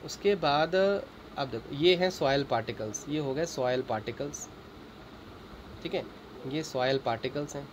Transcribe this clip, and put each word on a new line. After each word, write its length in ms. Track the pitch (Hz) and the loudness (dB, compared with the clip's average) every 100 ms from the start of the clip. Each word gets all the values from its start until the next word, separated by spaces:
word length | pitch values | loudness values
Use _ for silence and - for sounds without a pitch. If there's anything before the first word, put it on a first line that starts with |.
उसके 300 | 151 - 202 | -12 0 2
बाद 400 | 202 156 143 165 | 4 4 4 4
अब 720 | 185 196 202 - - - - 135 | 6 6 4 -2 -14 -12 -6 -4
देखो, 280 | 113 - 139 | -4 -6 4
ये 180 | 170 | 6
हैं 160 | 175 185 | 8 4
soil 340 | 180 143 139 | 4 4 4
particles, 600 | 135 117 113 110 110 104 - | 4 0 0 -4 -4 -6 -4
ये 100 | 151 | -2
हो 160 | 143 | 0
गए 120 | 135 165 | 0 -2
soil 360 | - 127 127 | 0 2 2
particles, 680 | 123 110 110 117 143 - - - - - - - - - - - - - - - | 0 -2 -2 -6 -6 -6 -12 -14 -16 -16 -16 -16 -16 -16 -16 -16 -16 -16 -14 -10
ठीक 120 | 170 | -4
है, 100 | 180 - - - - 135 | -4 -4 -12 -16 -10 -4
ये 140 | 147 | -4
soil 360 | 151 127 127 135 | -2 2 4 4
particles 560 | 131 113 131 139 147 143 | 2 0 -2 -4 -6 -8
हैं। 120 | 143 | -12